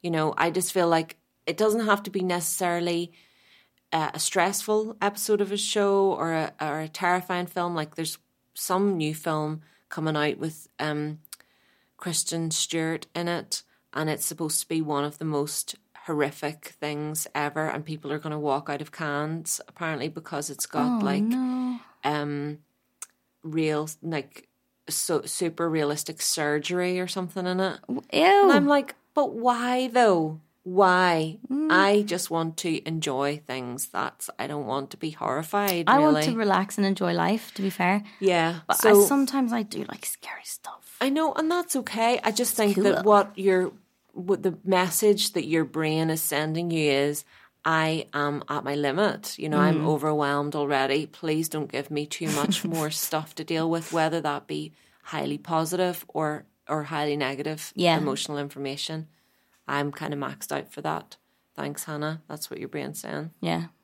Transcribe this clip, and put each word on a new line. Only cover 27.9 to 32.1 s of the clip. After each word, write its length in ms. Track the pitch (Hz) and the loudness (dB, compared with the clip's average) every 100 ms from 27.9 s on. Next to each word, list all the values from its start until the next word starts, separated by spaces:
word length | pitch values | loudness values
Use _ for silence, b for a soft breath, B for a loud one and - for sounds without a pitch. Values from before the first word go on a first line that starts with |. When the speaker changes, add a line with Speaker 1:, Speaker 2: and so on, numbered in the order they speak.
| 247 - | -8 -2
Speaker 2:
ew. 120 | - 339 403 | 4 6 8
Speaker 1:
And 80 | 392 | 8
I'm 160 | 285 285 | 6 6
like, 280 | 285 277 - _ | 4 2 -12 _
"But 200 | - 285 | 0 0
why 540 | 226 240 240 247 254 254 | 2 0 2 0 0 2
though? 540 | 240 226 175 156 156 _ _ | 6 6 6 2 -4 _ _
Why?" 720 | 180 185 190 180 180 165 160 - - | 0 6 8 8 6 4 0 -4 -4
Speaker 2:
Mm. 220 | 269 311 | -2 4
Speaker 1:
I 300 | 180 196 208 | 6 6 4
just 280 | 208 | 2